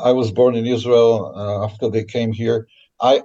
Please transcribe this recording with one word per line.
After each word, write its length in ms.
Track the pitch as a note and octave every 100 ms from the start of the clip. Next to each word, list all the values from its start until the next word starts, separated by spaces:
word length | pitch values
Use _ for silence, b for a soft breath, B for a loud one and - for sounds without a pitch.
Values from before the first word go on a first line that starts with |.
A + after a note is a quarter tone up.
I 100 | A#2+
was 200 | B2+ A2
born 240 | G2 B2 A#2
in 100 | A#2
Israel, 680 | A#2 A#2+ A#2+ A#2 A2+ D2+
uh, 300 | G2 G#2 G2+
after 240 | G#2 - A#2
they 160 | A2
came 280 | G#2 A#2+ A2+
here. 340 | G#2+ A2+ A2+ A2 b b -
I 220 | B2 C#3